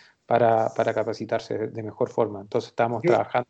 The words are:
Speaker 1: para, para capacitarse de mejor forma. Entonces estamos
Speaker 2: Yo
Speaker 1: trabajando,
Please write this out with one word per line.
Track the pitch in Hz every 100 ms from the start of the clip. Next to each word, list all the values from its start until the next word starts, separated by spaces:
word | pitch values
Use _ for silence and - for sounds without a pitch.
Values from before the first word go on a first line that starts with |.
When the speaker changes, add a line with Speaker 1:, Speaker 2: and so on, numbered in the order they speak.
| - _ -
Speaker 1:
para, | 120 117 113 110
para | - 110
capacitarse | 110 110 104 107 110 - 107 110
de | 110
mejor | 107 - 123
forma. | - 110 101
Entonces | 101 120 113
estamos | - 117 120
Speaker 2:
Yo | 120
Speaker 1:
trabajando, | 110 104 123 123